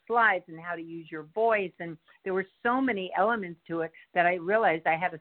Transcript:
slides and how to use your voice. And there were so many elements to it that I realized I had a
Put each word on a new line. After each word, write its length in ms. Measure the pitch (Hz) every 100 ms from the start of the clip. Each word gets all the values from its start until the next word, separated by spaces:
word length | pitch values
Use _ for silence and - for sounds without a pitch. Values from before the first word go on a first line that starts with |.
| -
slides 380 | 233 220 185 180
and 120 | 165
how 140 | 175
to 80 | 170
use 240 | 165 165 160
your 140 | 160 156
voice. 380 | 214 226 214 180 -
And 160 | 170 151 _ _
there 100 | 190
were 120 | 190 190 _
so 180 | 240 254
many 300 | 262 202 180 170
elements 440 | 208 233 180 165 -
to 120 | 170
it 120 | 160 - -
that 120 | 180 175
I 80 |
realized 520 | 180 170 220 202 160 165
I 100 | 160
had 180 | 175
a 60 | 160